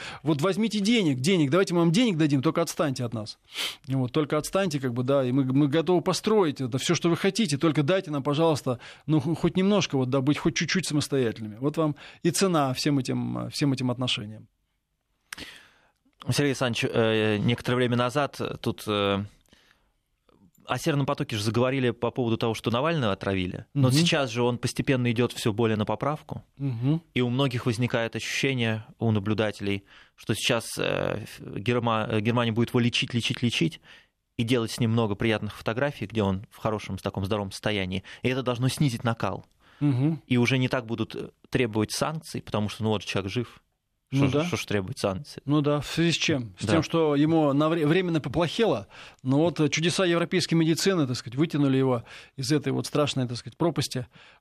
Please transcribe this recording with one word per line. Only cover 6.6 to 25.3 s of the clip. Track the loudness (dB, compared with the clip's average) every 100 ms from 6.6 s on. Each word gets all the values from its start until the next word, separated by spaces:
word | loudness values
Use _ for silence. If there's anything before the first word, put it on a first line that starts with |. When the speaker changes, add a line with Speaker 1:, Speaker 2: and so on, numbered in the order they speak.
Speaker 1:
это, | -4 -2
всё, | 0 0
что | 2
вы | 2
хотите, | 0 0 0 2
только | 2 2
дайте | 2 0 0
нам, | -4
пожалуйста, | -2 2 2 2 -2 -6 -8 -12 0
ну, | 0
хо-, | 2 0
хоть | 0 2
немножко, | 2 2 2 0
вот, | 0
да, | 2
быть | 2 2
хоть | 0 -2
чуть-чуть | -2 -2 0
самостоятельными». | -2 0 0 0 -2 -8 -4
Вот | -4 0
вам | -2 -2 -10 -4
и | -2
цена | 2 2 2 2
всем | 0 0 0
этим, | 0 -2 -4 -4
э, | -6
всем | -2 0
этим | 0 -2
отношениям. | -2 -4 -4 -6 -14 -20 _ _ _ _ _ _ _ _ -16 -16 -18 -20 _ _ _ _ _ -4
Speaker 2:
Сергей | 0 0
Александрович, | 0 -2 -2 -2
э, | 2 2 2 2 2
некоторое | 0 0 0 0
время | 2 2
назад | 0 0 -2 -4 -8 -6
тут, | -6 -4 -2
э, | 0 2 0 -2 -10 _ _ _ _ _ _ _ _ _ _ _ _ -8
о | -4
«Северном | -2 0 0
потоке» | -2 -4 -4
же |
заговорили | 0 2 2 2 -2
по | 0 -2
поводу | -2 -2 0
того, | -2 -2
что | -2
Навального | -2 0 0 0
отравили. | -2 -2 -2 -2 -6 -6 2
Но | 4
Speaker 1:
Мгм. | 4
Speaker 2:
сейчас | 4 2 0
же | 0
он | 0 0
постепенно | -4 -4 0 0 2
идёт | 2 0